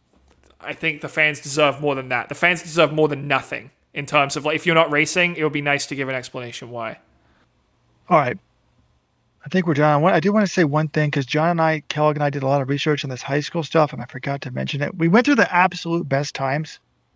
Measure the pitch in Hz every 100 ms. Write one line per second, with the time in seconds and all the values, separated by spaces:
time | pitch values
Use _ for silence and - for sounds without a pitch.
0 | _ _ _ _ _ _ 113 151 165 147
1 | 143 - 156 147 147 139 151 131 147 135
2 | 127 123 - 143 175 175 170 156 151 151
3 | 151 139 139 135 - 131 131 _ _ -
4 | 143 151 139 151 143 156 175 165 165 147
5 | 151 185 175 170 156 147 143 143 - 139
6 | 135 131 123 127 127 - 120 120 113 -
7 | _ _ _ _ _ _ _ _ _ _
8 | - 170 127 190 _ _ _ _ _ _
9 | _ _ _ _ - 185 175 143 151 147
10 | 165 170 165 208 196 - 160 147 156 156
11 | 151 143 127 151 165 170 160 156 - -
12 | 151 147 147 143 135 143 131 143 156 143
13 | 139 127 - 143 147 175 151 - 151 127
14 | 127 - 143 139 131 127 131 139 147 185
15 | 165 196 254 269 185 175 180 180 170 170
16 | 156 135 143 - 135 143 156 - _ _
17 | _